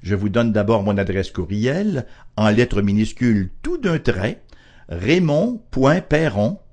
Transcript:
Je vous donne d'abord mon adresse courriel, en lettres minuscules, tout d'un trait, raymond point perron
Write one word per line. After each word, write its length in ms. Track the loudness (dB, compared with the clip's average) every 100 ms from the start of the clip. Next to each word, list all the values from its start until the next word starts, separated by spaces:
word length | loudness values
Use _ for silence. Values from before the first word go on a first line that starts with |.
Je 120 | -2
vous 140 | -2 0
donne 240 | 0 2
d'abord 300 | 2 2 2
mon 160 | 2 0
adresse 320 | 0 -2 -4
courriel, 760 | -6 -6 -2 -2 -2 -2 -4 -8 -16 -14 0
en 140 | 2
lettres 320 | 4 2 2
minuscules, 680 | 2 2 0 0 0 2 0 -6
tout 160 | -6 -2
d'un 200 | -2 0
trait, 440 | 0 0 -2 -6 -16 -20 -20 -20 -12
raymond 760 | -6 0 2 2 2 0 -4 -6
point 300 | 0 2 2
perron 580 | 0 0 0 0 -2 -4 -12